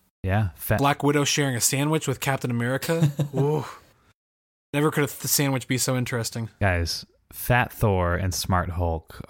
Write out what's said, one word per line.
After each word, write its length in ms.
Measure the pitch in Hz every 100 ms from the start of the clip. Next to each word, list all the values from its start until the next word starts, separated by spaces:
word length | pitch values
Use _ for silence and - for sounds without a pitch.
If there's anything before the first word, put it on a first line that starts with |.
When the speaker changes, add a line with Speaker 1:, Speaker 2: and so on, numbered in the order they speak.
| _ _
Speaker 1:
Yeah. 260 | 95 101 104 -
Fat 240 | - 110
Speaker 2:
Black 240 | 139 143
Widow 200 | 143 147
sharing 320 | 143 - 139 120
a 60 |
sandwich 460 | - 135 147 156 -
with 120 | 127
Captain 300 | - 135 127
America. 600 | 120 120 131 - 165 156 147
Speaker 3:
<laughs> 120 | 147 131
Speaker 2:
Ooh. 300 | 139 151 - - _ _ _ _ _ _ _ _ -
Never 160 | 143 151
could 120 | 147
a 40 | 139
th-, 200 | - 139
sandwich 380 | - 143 131 -
be 100 | 131
so 180 | - 127
interesting. 540 | 123 120 113 120 113 -
Speaker 1:
Guys, 460 | 98 87 82 - - _ _
Fat 400 | - - 123 120
Thor 440 | - 110 95 87 87
and 180 | 95
Smart 360 | 90 - 90 85
Hulk 500 | 85 87 82 - -